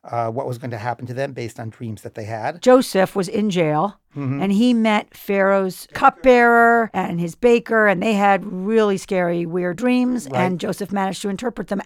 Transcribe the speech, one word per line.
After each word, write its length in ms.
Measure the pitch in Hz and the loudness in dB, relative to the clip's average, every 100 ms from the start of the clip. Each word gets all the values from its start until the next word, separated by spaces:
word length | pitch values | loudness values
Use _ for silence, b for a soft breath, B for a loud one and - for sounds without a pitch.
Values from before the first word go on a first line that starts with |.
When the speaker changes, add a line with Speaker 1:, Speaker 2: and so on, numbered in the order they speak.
| - | -6
Speaker 1:
uh, 260 | 120 113 | -4 -4
what 160 | 113 131 | -4 -6
was 100 | 120 | -8
going 140 | 123 | -10
to 60 | 117 | -8
happen 280 | 117 117 127 | -8 -8 -8
to 80 | |
them 200 | 123 139 | -8 -8
based 260 | 127 117 - | -8 -12 -10
on 100 | 113 | -14
dreams 320 | - 120 104 | -12 -12 -12
that 140 | 117 - | -14 -14
they 80 | |
had. 380 | 107 113 117 170 | -10 -6 -8 -2
Speaker 2:
Joseph 540 | 247 254 247 190 185 196 | 4 4 4 0 0 -2
was 120 | 180 | -4
in 240 | 208 214 | -2 -2
jail, 480 | 180 160 151 196 - _ - | 0 0 0 -2 -6 _ -8
Speaker 1:
Mm-hmm. 260 | 139 139 | -6 -2
Speaker 2:
and 100 | 190 | 0
he 220 | 196 247 | 2 4
met 420 | 233 220 208 - - | 2 2 0 -4 -16
Pharaoh's 720 | - 196 190 196 190 175 - | -4 0 2 2 0 -6 -12
cupbearer 960 | - 269 - 262 247 240 233 233 233 226 | 2 2 4 4 6 6 6 6 4 2
and 260 | - 190 170 | -2 -4 -4
his 160 | 170 - | -4 0
baker, 520 | 240 240 - 226 208 | 2 2 2 2 4
and 140 | 190 | 2
they 120 | 220 | 0
had 320 | 202 202 196 208 | 2 4 2 0
really 520 | 185 190 226 208 196 | -6 -2 2 2 0
scary, 480 | - 190 175 170 170 | -2 -2 0 -2 -4
weird 320 | 180 180 175 | -4 -4 -2
dreams, 500 | 247 247 247 247 254 | 0 2 0 -2 -4
Speaker 1:
Right. 100 | 127 | -2
Speaker 2:
and 180 | 185 180 | 0 -2
Joseph 320 | 208 185 202 | -6 -6 -6
managed 300 | 202 190 185 | -4 -4 -4
to 60 | 202 | -6
interpret 380 | 190 247 214 202 | -6 -6 -8 -8
them 140 | 202 | -6